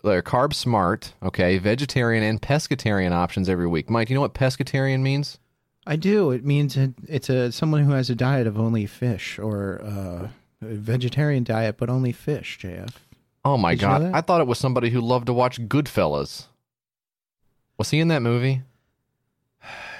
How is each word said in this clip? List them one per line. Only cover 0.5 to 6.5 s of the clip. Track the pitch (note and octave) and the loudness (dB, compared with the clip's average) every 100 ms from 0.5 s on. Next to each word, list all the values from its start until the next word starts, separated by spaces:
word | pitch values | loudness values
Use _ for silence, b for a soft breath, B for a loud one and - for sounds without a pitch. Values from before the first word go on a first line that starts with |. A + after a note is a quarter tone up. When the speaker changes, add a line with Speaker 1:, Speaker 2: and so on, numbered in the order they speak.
Speaker 1:
smart, | - B2+ A2+ F2+ A2 - - | 0 0 2 2 0 -6 -8
okay, | F#2+ - F2+ F#2+ | -6 0 2 2
vegetarian | G2+ B2 C#3 C3+ A#2 A2+ | 2 0 -2 0 2 2
and | G#2+ A2 | 0 -2
pescatarian | - D3 - C3+ A2+ G2+ F2+ | 0 -2 0 -2 0 2 2
options | F2 F2 - F#2 | 2 0 0 0
every | F2+ F2 | 2 2
week. | D#2+ D2+ | 0 0
Mike, | A#2 A2+ | 0 2
do | |
you | C3+ | 0
know | |
what | C3+ - | 0 0
pescatarian | C#3 C3 B2+ C#3 C3+ C3 | -2 0 -4 -2 0 0
means? | C3+ C#3 C#3+ - _ _ _ _ - | 0 0 -4 -10 _ _ _ _ -6
Speaker 2:
I | D#3 | -2
do. | F#3 G#3 E3 | 2 2 2
It | B2 | 0
means | C#3 | 0